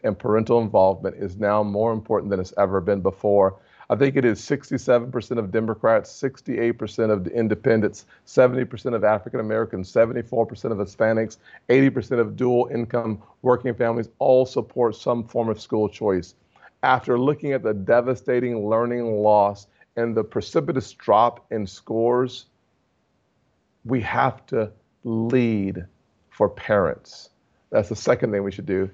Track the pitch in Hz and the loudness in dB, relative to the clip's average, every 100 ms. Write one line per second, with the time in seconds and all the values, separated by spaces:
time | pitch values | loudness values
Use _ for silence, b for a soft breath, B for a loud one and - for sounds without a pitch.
0 | 120 98 120 107 110 120 110 101 95 92 | -6 -4 0 0 2 2 2 2 2 2
1 | 95 - 98 95 104 107 104 101 113 110 | -6 -8 -10 -4 0 0 0 -2 -2 -2
2 | 110 107 101 98 90 - 98 95 90 101 | -2 -2 -2 -4 -4 -2 0 0 0 0
3 | 95 - 107 101 95 95 b b b 107 | -2 -2 2 4 4 0 b b b 0
4 | 139 139 120 104 - 139 - 135 - 120 | 0 2 0 0 -4 -6 -4 -6 2 2
5 | 123 123 - 117 101 113 113 110 113 110 | 0 -8 -6 -6 -2 -2 -2 -2 2 2
6 | - - 135 - - 110 117 120 107 - | 0 -8 -8 -8 -8 -2 -2 -2 -6 -2
7 | 110 104 90 117 110 107 131 113 104 - | 0 0 -2 -2 -2 0 2 2 0 -4
8 | - b _ - 127 127 127 113 135 113 | -20 b _ 4 4 4 -6 -6 -6 0
9 | 104 107 120 127 107 110 113 95 90 120 | 0 0 -2 -6 -2 -2 -2 -6 -2 2
10 | 113 123 113 123 113 110 117 104 98 - | 2 0 -4 -2 -2 -2 -6 -4 -6 0
11 | 110 113 110 - B B - 127 135 127 | 2 2 -2 -6 B B 2 4 4 2
12 | - 120 107 104 123 120 120 123 117 120 | -2 0 0 0 0 2 0 -2 -4 -4
13 | 113 107 b b 127 123 127 113 117 117 | -4 -6 b b 0 0 0 -2 -2 -2
14 | 113 - 139 127 127 131 - 123 117 - | -4 -2 4 4 4 -2 -4 0 -2 -2
15 | - 120 113 120 113 107 - 110 104 - | -4 -4 -4 -4 -2 -4 -4 -2 -2 -2
16 | 107 95 82 _ _ b b _ 131 127 | -2 -2 -4 _ _ b b _ 0 0
17 | - 123 131 147 147 135 107 104 92 120 | 2 0 0 -2 -2 -2 -2 -2 2 2
18 | 123 123 - 123 123 113 104 110 120 120 | 2 -2 -2 0 0 -2 -2 0 0 -2
19 | 117 107 107 104 101 101 - b b - | -2 0 4 4 4 0 -14 b b -4
20 | 117 113 110 113 - 165 143 131 110 - | -2 -2 -2 -4 -2 -2 -2 -4 -6 -6
21 | - 107 120 - - 113 98 - - 113 | 2 4 4 0 -8 -8 -8 -10 -8 -2
22 | 117 123 127 - - _ _ _ _ _ | 0 2 0 -6 -20 _ _ _ _ _
23 | _ _ _ _ _ _ _ _ - 127 | _ _ _ _ _ _ _ _ -4 -2
24 | 107 120 127 - - 123 107 - _ _ | -2 0 -2 -2 -6 -4 -4 -8 _ _
25 | 120 113 113 127 117 107 98 90 90 _ | -6 -4 0 2 2 0 -2 -6 -12 _
26 | _ _ _ - 104 - - 104 85 - | _ _ _ -2 -2 -2 0 2 2 -2
27 | - - - _ _ _ - 113 104 110 | -12 -20 -20 _ _ _ -4 -2 -2 -2
28 | - 123 117 101 98 95 101 95 95 | 0 0 0 -2 -4 -6 -4 -2 -4